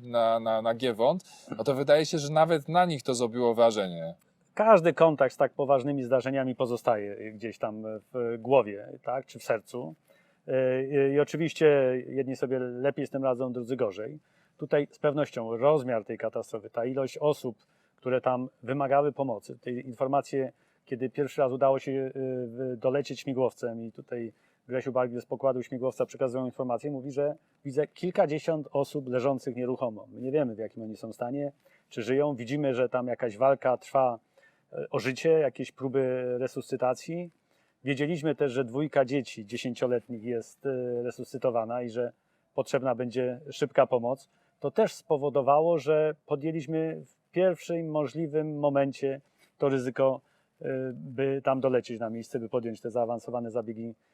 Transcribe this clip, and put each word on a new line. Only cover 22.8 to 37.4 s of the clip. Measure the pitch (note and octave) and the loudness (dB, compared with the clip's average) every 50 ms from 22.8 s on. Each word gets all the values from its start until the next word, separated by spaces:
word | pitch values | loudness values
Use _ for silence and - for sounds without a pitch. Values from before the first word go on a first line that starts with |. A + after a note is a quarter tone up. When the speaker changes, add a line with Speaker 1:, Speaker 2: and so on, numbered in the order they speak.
| - C3 C3 C#3+ C3+ - C3 - | 0 0 0 0 -2 -4 -8 -8
Speaker 2:
śmigłowcem | - C#3 B2 B2+ B2+ A2 - - B2 A#2+ A2+ A#2 A2+ | -6 -4 -2 0 0 0 -2 -4 -8 -8 -8 -8 -10
i | A2+ | -12
tutaj | - - - - B2 A#2+ A#2 A2 - _ _ _ _ _ _ | -14 -16 -14 -10 -8 -8 -8 -10 -12 _ _ _ _ _ _
Grzesiu | B2 B2 B2+ A#2+ C3+ | -6 -4 -4 -2 0
Bargil | A#2 B2+ B2+ A#2+ A#2+ A#2+ | 0 0 0 0 -2 -6
z | - | -6
pokładu | - C3 - C3+ C3+ B2+ B2+ A#2 | -8 -6 -2 0 0 0 0 -4
śmigłowca | - C3+ A#2+ B2+ C3 - - B2 | -6 -6 -4 -4 -2 -2 -2 -4
przekazują | - - - C3+ B2 B2 C3 B2+ | -4 -2 -2 -2 -2 -2 -2 -4
informacje, | B2 - - C3 B2 A#2+ A2 D3 D3 | -6 -4 -4 -4 -2 -4 -4 -4 -6
mówi, | C#3+ C3 B2+ C#3+ | -6 -6 -8 -6
że | B2 C#3+ C#3+ D3+ D3+ - _ _ _ _ - | -2 -2 -2 -2 -2 -6 _ _ _ _ -10
widzę | C#3+ B2+ D3+ D3 | -4 -2 -2 -2
kilkadziesiąt | - _ - F3 F3+ - G3+ F3+ C#3+ D3+ D#3 - E3 D#3+ D3+ C#3 - | -2 _ -6 -6 -2 2 2 2 2 2 -2 0 -2 -2 -2 -2 -4
osób | - C#3 C#3 - - D3 C3 | -2 -2 -2 -2 -4 -6 -4
leżących | B2+ B2 B2+ A#2+ C#3 C3+ B2+ - C#3 A#2 | -2 -2 0 2 0 0 0 -4 -6 -6
nieruchomo. | B2 B2 B2 B2+ - C3 A#2 G#2+ G2+ G#2 G#2+ | -4 -4 -4 -2 -2 -4 -6 -6 -8 -16 -16
My | G#2 A2+ | -12 -10
nie | B2 C3 | -6 -2
wiemy, | C#3 D#3 C#3 A#2+ G#2+ | 0 0 0 0 -4
w | G#2+ | -6
jakim | A2 G#2 - A#2 A2 | -8 -10 -10 -10 -12
oni | A2 G#2 | -10 -12
są | - A2+ A2+ - | -12 -12 -12 -8
stanie, | - A#2+ A#2+ C#3 C#3+ C#3+ C#3+ - _ _ _ _ _ _ - | -6 -6 -4 -4 -4 -6 -6 -8 _ _ _ _ _ _ -12
czy | - B2 G#2+ | -8 -6 -2
żyją. | A#2 C3 C#3 D3 D3 C#3 | 0 2 2 2 2 0
Widzimy, | A2+ A#2+ A#2 C#3+ D3+ D3 C3+ B2 | -4 -6 -4 -2 0 0 0 2
że | B2+ B2+ A#2+ | 0 0 0
tam | - B2+ B2 | 0 -2 -2
jakaś | B2 A#2 - B2+ A2+ G2 | -2 -4 -2 -4 -4 0
walka | G#2 C3 C#3 C3+ - - B2+ A#2+ | 2 4 4 4 4 2 0 0
trwa, | - - - - C3+ C3 B2 A#2 - _ _ _ _ _ _ _ _ _ _ - | 0 -2 0 2 2 2 2 0 -4 _ _ _ _ _ _ _ _ _ _ -10
e, | C#3+ C#3+ - | -10 -8 -4
o | - A#2 | -4 -4
życie, | G2+ C3 B2+ - - D#3+ | -2 -2 -4 0 2 4
jakieś | D#3+ D#3+ D3 B2+ - - B2+ - | 4 4 4 2 0 -4 -8 -8
próby | - - C3 C3 A#2+ C3+ C3 B2+ B2+ B2+ B2 B2 B2 | -8 -8 -6 -2 0 0 0 0 -2 -2 -4 -4 -4
resuscytacji. | B2 C3 B2 - C3+ - - C3+ B2+ B2+ B2+ B2+ - - - E3 F3 F3+ E3+ _ _ | -2 -4 -4 -6 -6 -8 -6 -4 -2 0 0 0 -2 -4 -8 -8 -8 -8 -10 _ _